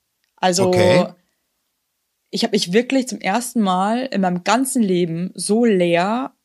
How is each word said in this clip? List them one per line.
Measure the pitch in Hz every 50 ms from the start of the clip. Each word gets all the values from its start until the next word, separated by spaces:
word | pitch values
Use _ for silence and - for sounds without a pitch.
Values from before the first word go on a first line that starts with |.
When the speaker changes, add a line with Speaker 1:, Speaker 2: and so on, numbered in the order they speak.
| _ _ _ _ _ _ _
Speaker 1:
Also, | _ 185 185 175 185 190 185
Speaker 2:
Okay. | 180 180 180 180 180 180 180 - - _ _ _ _ _ _ _ _ _ _ _ _ _ _ _ _ _ _ _ _ _ _ _
Speaker 1:
ich | - 196 233
hab | -
mich | - 208 - 170
wirklich | 180 226 247 254 269 269 254 -
zum | 208 208
ersten | - 190 196 240 240 - - 233
Mal | 202 185 185 180 196 208 226 247 262 -
in | - 202
meinem | 190 180 180 175 -
ganzen | 196 214 247 269 262 - 254
Leben | 220 185 185 175 180 165 165 165 180 185 -
so | 185 170 - 208 226 240
leer | 233 202 185 175 175 170 170 180 202 226 254 269 - - _